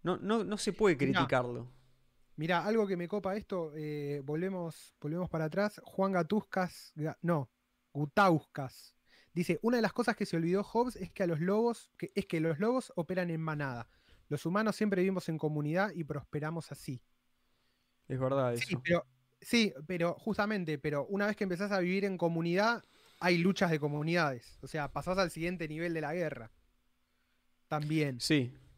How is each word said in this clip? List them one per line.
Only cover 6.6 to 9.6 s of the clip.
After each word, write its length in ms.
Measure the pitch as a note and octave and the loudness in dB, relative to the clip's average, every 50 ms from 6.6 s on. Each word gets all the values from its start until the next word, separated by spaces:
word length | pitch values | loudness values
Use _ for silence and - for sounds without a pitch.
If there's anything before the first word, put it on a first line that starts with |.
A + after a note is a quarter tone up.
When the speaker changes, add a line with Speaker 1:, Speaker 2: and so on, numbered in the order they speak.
| F#3 E3 - - - - _ | -2 -2 -4 -14 -20 -16 _
Speaker 2:
Ga-, 220 | D3+ D3 D#3 - _ | -6 -6 -6 -6 _
no, 280 | - E3 F3 D3+ C3 _ _ _ _ _ _ _ _ _ _ | 0 2 2 2 0 _ _ _ _ _ _ _ _ _ _
Gutauskas, 1000 | C#3+ D3+ D3 _ G#3 G3+ F#3+ E3 D3+ - _ _ - C3+ B2+ - - - - _ _ _ _ - - _ _ _ | -4 -4 0 _ 6 8 8 6 4 2 _ _ -10 -10 -10 -12 -18 -20 -20 _ _ _ _ -20 -20 _ _ _
dice, 260 | E3+ F3 - E3+ - | -4 0 0 0 0